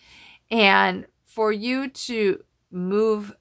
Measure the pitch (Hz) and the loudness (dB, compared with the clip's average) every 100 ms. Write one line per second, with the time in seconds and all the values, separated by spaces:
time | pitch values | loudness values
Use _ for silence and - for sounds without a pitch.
0 | _ - - - - 226 202 196 196 185 | _ -20 -20 -20 -4 2 4 6 2 -2
1 | 202 _ _ - 214 214 226 262 269 - | -10 _ _ -4 -2 -2 -2 -4 -6 -10
2 | - 233 202 - - _ _ 180 180 202 | -8 -2 0 -2 -6 _ _ -8 -2 0
3 | 220 214 202 - | 2 0 -4 -18